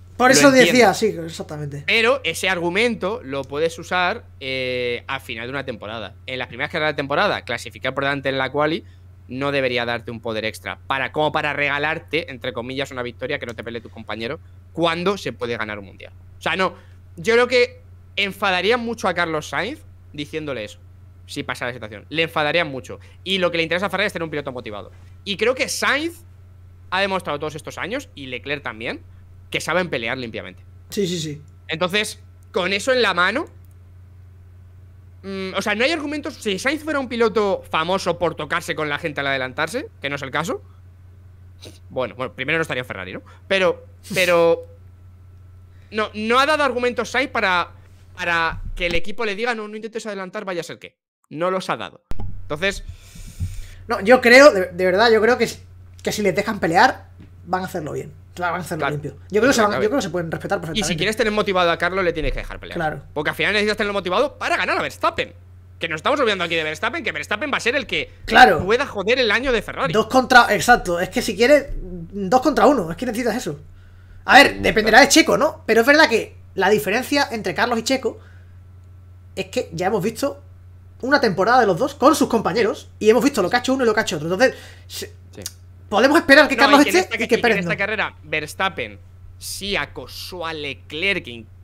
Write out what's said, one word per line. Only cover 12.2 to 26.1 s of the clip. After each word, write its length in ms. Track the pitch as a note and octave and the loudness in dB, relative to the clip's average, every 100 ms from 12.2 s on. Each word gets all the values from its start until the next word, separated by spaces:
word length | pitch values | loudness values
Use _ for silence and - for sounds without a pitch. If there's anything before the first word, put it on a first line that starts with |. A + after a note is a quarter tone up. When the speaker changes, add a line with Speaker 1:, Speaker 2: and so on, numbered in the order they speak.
| - | -4
Speaker 2:
entre 220 | B2+ B2 | -8 -8
comillas, 380 | B2 B2 C3 C3+ | -8 -8 -6 -6
una 120 | B2+ | -6
victoria 360 | B2 A2+ B2+ C#3 | -8 -8 -8 -6
que 60 | A#2+ | -8
no 80 | A#2 | -10
te 80 | |
pelee 180 | A#2 A#2 | -10 -12
tu 80 | A2+ | -12
compañero 500 | A2 A2 G#2+ A#2 D#3+ - - - | -16 -12 -8 -8 -10 -14 -20 -14
cuando 460 | - E3 E3 F3+ G3 | -4 -2 0 -2 -2
se 160 | D3 | -6
puede 240 | A#2+ A#2+ A2+ | -8 -6 -6
ganar 220 | G#2+ G#2 | -6 -8
un 60 | F#2+ | -12
mundial. 280 | F#2 - - - - | -18 -20 -20 -20 -8
O 20 | |
sea, 140 | F3 E3+ | -4 -2
no, 200 | F#3 F#3 - - - - | -2 -4 -20 -20 -20 -8
yo 160 | D#3+ | 0
creo 140 | A#3 B3 | 2 4
que 340 | B3+ B3 - - - - - | 2 0 -4 -20 -20 -12 -4
enfadaría 600 | G3+ F#3+ G3+ F3+ F#3+ B3 | -4 -2 -2 0 0 0
mucho 300 | A#3 A3 G3+ | -2 -4 -2
a 40 | |
Carlos 360 | F3 E3+ D#3 - | 0 -2 -2 -4
Sainz 300 | C#3+ G3 D#4 - - - | -6 -6 -8 -16 -20 -16
diciéndole 500 | D3 C#3+ D#3 D3+ B2 | -12 -8 -8 -6 -8
eso, 160 | G#2 - - - - - - | -8 -12 -20 -20 -20 -20 -12
si 180 | C#3+ | -8
pasara 280 | C3+ B2 B2 | -6 -4 -6
la 20 | |
situación. 320 | A#2+ G#2+ G#2 - | -8 -12 -14 -8
Le 160 | D3+ | -4
enfadaría 400 | D#3+ D#3+ D3 E3 | -2 0 0 0
mucho. 360 | D#3+ C3 - G2 - - F#3 | -2 -6 -12 -16 -18 -14 -4
Y 140 | F#3+ | 0
lo 120 | F3 | 0
que 60 | E3+ | 0
le 60 | |
interesa 240 | D#3+ F3 F3+ | -2 -2 -2
a 20 | |
Ferrari 180 | F#3 G3+ | -2 -4
es 60 | |
tener 100 | F3+ | -4
un 60 | D#3+ | -6
piloto 220 | D3 C#3 | -6 -8
motivado. 380 | B2 A#2 G#2 - - - - - | -10 -10 -12 -14 -20 -20 -14 -8
Y 100 | F#3+ | -2
creo 200 | A3 C4 | 0 0
que 120 | A#3+ | -2
Sainz 560 | - G#3+ C4+ E4 | -2 0 0 -2